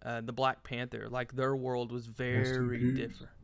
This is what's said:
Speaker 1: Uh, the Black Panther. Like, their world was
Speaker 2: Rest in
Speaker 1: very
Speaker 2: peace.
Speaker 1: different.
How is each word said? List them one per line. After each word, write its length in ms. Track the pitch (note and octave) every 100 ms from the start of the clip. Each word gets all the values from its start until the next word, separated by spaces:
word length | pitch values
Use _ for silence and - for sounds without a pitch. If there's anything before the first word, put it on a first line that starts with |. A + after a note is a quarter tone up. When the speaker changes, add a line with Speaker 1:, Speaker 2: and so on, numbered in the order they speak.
Speaker 1:
Uh, 160 | A#2 A#2
the 140 | A2+
Black 280 | A#2+ C3 C3
Panther. 460 | - A#2+ B2 A2+ G#2+
Like, 260 | B2+ A#2+
their 220 | B2+ C3 C3+
world 340 | B2+ B2 A#2+
was 140 | A#2+ A#2
Speaker 2:
Rest 120 | A2+
in 460 | B2 B2 C3 B2+ A#2+
Speaker 1:
very 120 | A#2+
Speaker 2:
peace. 160 | B2 C3
Speaker 1:
different. 340 | A#2 - - -